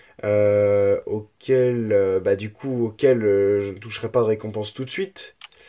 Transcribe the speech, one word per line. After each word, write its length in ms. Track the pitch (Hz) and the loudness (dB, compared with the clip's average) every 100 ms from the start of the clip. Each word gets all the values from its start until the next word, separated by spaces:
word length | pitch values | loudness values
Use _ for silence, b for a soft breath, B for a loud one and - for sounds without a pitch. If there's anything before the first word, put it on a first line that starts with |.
| b b | b b
euh, 760 | 104 104 104 104 104 101 101 101 - | -2 2 4 4 4 2 2 0 -2
auquel, 840 | 107 104 _ - 131 127 120 110 | -8 -8 _ -2 2 2 0 0
euh, 300 | 104 95 95 | 2 2 0
bah, 160 | 92 98 | 0 -2
du 160 | 104 | -4
coup, 340 | - 139 127 113 | -8 -6 -4 -4
auquel, 380 | 110 139 123 | 0 2 4
euh, 360 | 107 101 98 101 | 2 2 2 0
je 100 | 101 | -2
ne 80 | 95 | -8
toucherai 300 | 113 - 110 | -14 -10 -2
pas 120 | 123 | 0
de 60 | 110 | 0
récompense 460 | 110 110 107 104 | 0 -4 -8 -10
tout 120 | - | -10
de 60 | 127 | -10
suite. 440 | - 190 - - _ - b | -8 -8 -10 -20 _ -20 b